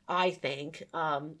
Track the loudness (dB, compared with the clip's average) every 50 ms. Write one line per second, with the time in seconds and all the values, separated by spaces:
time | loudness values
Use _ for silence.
0 | _ 0 2 4 4 4 2 0 -2 -2 -2 -2 -4 -8 -10 -12 -12 -6 -4 0
1 | 0 2 2 0 -2 -4 -8 -6